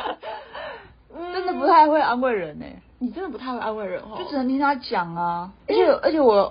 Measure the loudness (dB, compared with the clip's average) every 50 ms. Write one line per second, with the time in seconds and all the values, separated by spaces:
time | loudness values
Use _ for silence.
0 | -8 -8 -8 -10 -12 -14 -14 -14 -16 -16 -16 -14 -12 -12 -14 -16 -18 -20 -20 _
1 | _ _ -14 -12 -10 -6 -6 -4 -4 -4 -2 0 2 4 6 6 6 6 6 2
2 | 2 2 0 0 0 0 0 -2 -4 -6 -10 -14 -14 -16 -16 -20 _ _ _ -8
3 | -8 -8 -6 -8 -10 -10 -10 -10 -10 -8 -8 -6 -6 -6 -6 -6 -8 -8 -8 -8
4 | -10 -10 -12 -12 -8 -6 -4 -2 -2 0 0 2 2 0 0 0 -4 -4 -2 -2
5 | -2 -4 -4 -4 -2 -2 -2 -4 -6 -10 -14 _ -4 0 4 4 6 6 4 4
6 | 2 0 2 4 6 6 6 6 4 4